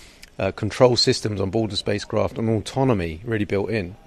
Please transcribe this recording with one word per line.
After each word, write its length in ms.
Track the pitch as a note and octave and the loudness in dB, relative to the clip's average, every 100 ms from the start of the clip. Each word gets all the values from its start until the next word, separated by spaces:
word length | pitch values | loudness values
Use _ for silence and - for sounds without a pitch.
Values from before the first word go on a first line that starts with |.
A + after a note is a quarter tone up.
| - - - - | -20 -20 -16 -4
uh, 140 | F#2+ | -4
control 460 | - G#2+ - B2+ A#2+ | -2 -2 6 6 6
systems 420 | - A#2+ A2 G2+ | 2 0 0 -2
on 100 | G2 | -2
board 200 | A2 A2+ | 0 -2
the 60 | G#2 | -2
spacecraft 600 | - G#2 - G#2+ G2+ - | -2 -2 -2 -2 -2 -2
and 120 | A2+ | 0
autonomy 720 | A2 - C3+ C3 G#2+ E2+ D#2+ | 0 -2 0 2 2 0 -6
really 220 | A#2 A2 G#2 | -4 -4 0
built 240 | G2+ G2 | -2 0
in. 260 | A2+ F2 G#2 | -2 -4 -10